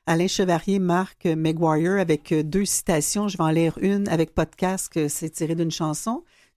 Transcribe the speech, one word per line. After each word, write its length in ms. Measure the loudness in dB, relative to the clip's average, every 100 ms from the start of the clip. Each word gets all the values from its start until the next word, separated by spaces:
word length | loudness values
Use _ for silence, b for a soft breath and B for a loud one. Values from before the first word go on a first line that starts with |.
| -2
Alain 220 | 0 2
Chevarier, 520 | 0 2 2 2 0
Marc 440 | 2 0 0 -4 -2
Maguire, 760 | 0 0 2 2 2 2 0
avec, 320 | 2 0 0
euh, 100 | -2
deux 220 | 0 0 0
citations. 640 | -2 0 0 0 -2 -2
Je 80 | 0
vais 60 | 0
en 40 |
lire 260 | 2 2 2
une 280 | 0 0 0
avec 260 | 0 0 0
podcast, 540 | -4 -2 -2 -2 -4
que 160 | -2 -2
c'est 220 | -4 -8
tiré 260 | -4 -4 -2
d'une 160 | -2
chanson. « 540 | -2 -4 -4 -4 -6 -8 b b